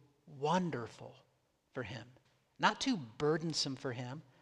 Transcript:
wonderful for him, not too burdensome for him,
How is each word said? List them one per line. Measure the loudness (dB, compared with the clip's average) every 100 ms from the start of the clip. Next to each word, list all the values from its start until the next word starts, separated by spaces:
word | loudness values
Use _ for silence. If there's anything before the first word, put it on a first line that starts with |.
| -20 _ -20 -2
wonderful | 4 4 4 -2 -6 -10 -16 -16 _ _ _ _ _
for | -6
him, | -6 -8 -12 -20 _ _ _ 2
not | 4 4
too | 0 0 -2 0
burdensome | 2 2 2 0 -2 -2
for | -4
him, | -4 -6 -8 -12 -20